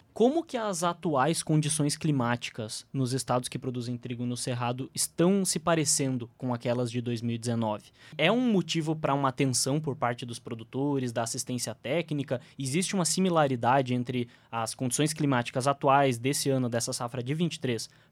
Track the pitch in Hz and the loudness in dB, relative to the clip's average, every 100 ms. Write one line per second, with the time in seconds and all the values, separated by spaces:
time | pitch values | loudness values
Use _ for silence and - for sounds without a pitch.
0 | _ - 240 320 320 247 214 170 175 170 | _ 2 4 2 -2 -4 -2 0 0 0
1 | 180 139 143 165 - 156 147 - 147 - | 0 4 4 2 2 2 2 0 -2 0
2 | 160 139 120 120 - - 110 - - 139 | 0 0 0 0 -4 -10 -10 -10 -8 -4
3 | 123 131 123 156 - 156 131 123 120 120 | -2 -2 0 -2 -2 -6 -6 -6 -6 -6
4 | 123 120 123 123 - 123 120 127 135 - | -8 -6 -6 -4 -4 -2 -2 -4 -6 -6
5 | - - 175 196 185 175 175 165 143 - | -4 2 4 4 2 -2 0 2 2 0
6 | 135 127 117 - 131 120 123 120 123 123 | 0 -2 -6 -6 -4 -2 0 0 -2 -4
7 | 120 120 117 117 117 117 113 107 - - | -4 -2 -2 -2 -2 0 0 -2 -8 -20
8 | - 151 156 240 254 196 160 165 156 156 | -10 2 2 4 4 2 2 -2 -2 0
9 | 151 139 135 - 135 120 131 147 156 123 | 0 2 2 2 2 2 0 0 -2 -2
10 | 120 123 120 117 - 117 113 123 143 139 | -2 -2 -8 -10 -10 -12 -8 -2 0 0
11 | 123 117 117 127 - 123 120 107 117 160 | 0 -2 -2 -4 -4 -4 -6 -6 -4 -2
12 | 156 147 131 123 - - 131 156 185 196 | -2 -4 -2 -6 -6 -8 -2 -2 0 0
13 | 160 - 190 165 143 127 117 139 123 123 | 0 2 2 4 4 2 4 4 4 0
14 | 120 123 120 - _ 113 113 - 131 - | 0 -2 -4 -8 _ -4 -4 -4 -2 2
15 | 151 156 147 127 120 131 131 139 143 139 | 0 2 2 2 0 0 0 2 4 6
16 | 139 117 131 143 143 131 123 117 123 123 | 4 2 0 0 0 0 0 -2 -2 -4
17 | 120 123 123 156 170 - 127 113 - - | -6 -6 -4 -2 -2 -2 -2 -2 -6 -16
18 | _ | _